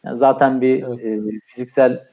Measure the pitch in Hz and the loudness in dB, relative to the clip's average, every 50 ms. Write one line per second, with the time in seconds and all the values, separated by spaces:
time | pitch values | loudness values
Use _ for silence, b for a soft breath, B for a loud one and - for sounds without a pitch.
0 | - - - 120 135 135 139 135 143 135 131 127 127 131 131 120 127 127 120 120 | -14 -10 -4 0 2 2 4 4 2 2 2 2 2 2 2 0 -2 -6 -10 -8
1 | 120 110 110 107 107 107 107 107 - _ _ 123 127 127 _ 143 131 123 123 - | -6 -6 -6 -4 -6 -6 -8 -10 -14 _ _ -12 -12 -4 _ 2 2 2 2 -2
2 | - _ | -8 _